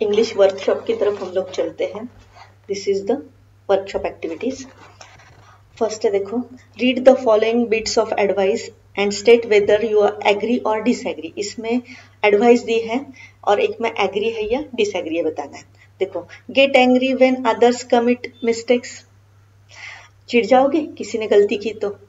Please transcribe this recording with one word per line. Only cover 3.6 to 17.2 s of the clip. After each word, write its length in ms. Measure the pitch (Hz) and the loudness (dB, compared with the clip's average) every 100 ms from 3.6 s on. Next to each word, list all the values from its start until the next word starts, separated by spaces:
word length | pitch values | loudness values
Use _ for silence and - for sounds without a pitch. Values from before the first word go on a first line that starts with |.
| - | -2
workshop 360 | 190 - 190 185 | -2 -2 -6 -6
activities। 600 | - 160 160 240 262 - - - - - - - - - _ _ - | -8 -10 -6 -6 -8 -12 -20 -20 -20 -20 -20 -20 -20 -20 _ _ -6
फर्स्ट 240 | 214 - | -4 -2
है, 60 | 226 | -2
देखो, 260 | 196 214 240 247 - _ - | -2 -2 -6 -8 -14 _ -2
read 200 | 254 247 | 0 2
the 120 | 254 254 | 2 2
following 520 | 226 214 220 240 226 | 2 2 2 0 0
bits 300 | 220 214 233 | -2 -2 -2
of 80 | 214 | -2
advice 540 | 208 202 190 196 233 - - _ - | -2 -2 0 0 -2 -6 -18 _ -4
and 140 | 202 202 | -4 0
state 200 | 233 233 226 | 4 4 4
whether 340 | 208 202 208 | 2 4 2
you 180 | 226 214 202 | 2 2 2
agree 540 | 208 208 202 220 247 214 | 2 0 2 0 -2 -2
or 140 | 214 | -2
disagree। 560 | 220 214 254 156 165 214 | -2 -2 -4 -8 -10 -10
इसमें 440 | 202 - 220 247 - - - _ | -10 -8 -4 -4 -6 -20 -20 _
एडवाइस 380 | 208 208 240 240 | 2 6 6 6
दी 160 | 214 226 | 4 -2
है 280 | 226 247 277 - - _ | -2 -6 -6 -20 -20 _
और 160 | - - | 0 0
एक 160 | - - | 0 -2
में 120 | 226 214 | -4 -2
एग्री 300 | 196 202 226 | -2 -2 -4
है 220 | 226 214 | -4 -4
या 120 | 262 302 | -4 -4
डिसएग्री 420 | 226 202 180 160 165 | -2 -2 -2 -4 -2
है 60 | |
बताना 340 | 156 156 139 - | -4 -4 -10 -14
है। 80 | - _ _ - | -20 _ _ -8
देखो, 300 | 190 175 - - - | -6 -6 -12 -18 -4
get 260 | 254 277 269 | 2 4 4
angry 380 | 254 254 262 | 4 4 2
when 200 | 254 | 2